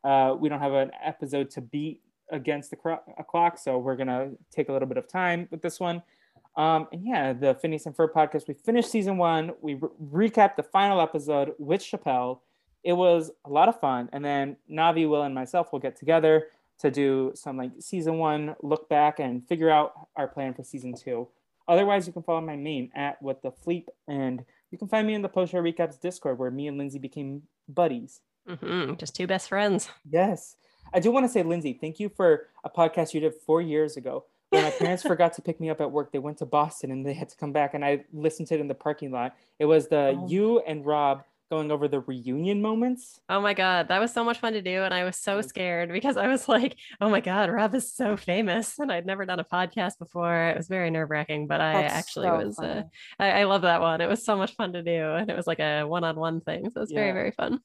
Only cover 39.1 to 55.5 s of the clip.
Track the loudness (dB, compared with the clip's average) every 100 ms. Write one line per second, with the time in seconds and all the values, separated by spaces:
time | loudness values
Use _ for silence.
39.1 | -4 -6 _ _ _ 4 4 6 2 4
40.1 | 0 0 2 4 2 2 -4 0 2 2
41.1 | 0 -6 _ _ -4 -2 0 0 -2 -4
42.1 | -8 -4 -2 0 0 0 0 0 -2 -8
43.1 | -20 -2 0 0 2 2 2 2 0 0
44.1 | 0 -2 0 -2 -2 -2 -2 0 0 -2
45.1 | -4 -2 -2 -4 -4 -2 -2 -2 -2 0
46.1 | 0 0 0 2 2 2 -4 -20 -2 2
47.1 | 2 2 0 0 2 0 0 -4 -4 -2
48.1 | -2 -2 -2 0 -2 -4 -6 -4 -4 -4
49.1 | -6 -4 -6 -4 -2 -2 -2 -4 -6 -12
50.1 | -4 0 2 2 0 -4 -2 -2 -2 -2
51.1 | -4 -4 -6 -2 0 2 2 0 -2 -4
52.1 | -4 0 0 -2 -6 -6 -6 -10 -16 -20
53.1 | -2 2 4 4 4 4 4 2 0 0
54.1 | -2 0 0 -2 -4 -6 -4 -2 -2 0
55.1 | -2 -2 -4 -4